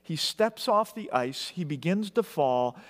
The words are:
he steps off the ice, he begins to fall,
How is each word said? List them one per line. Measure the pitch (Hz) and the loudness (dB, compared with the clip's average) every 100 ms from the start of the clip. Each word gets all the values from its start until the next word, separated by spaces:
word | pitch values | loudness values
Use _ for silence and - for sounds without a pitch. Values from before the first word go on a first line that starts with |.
he | - 160 | -8 -4
steps | - - 220 220 - | -4 0 0 0 2
off | 214 220 - | 2 2 -4
the | 214 | -2
ice, | 127 123 135 - | 0 0 -4 -8
he | - | -6
begins | 165 147 156 196 208 | -4 -2 0 0 0
to | 233 | -2
fall, | 214 - 139 123 123 - - | -2 0 2 4 2 -2 -14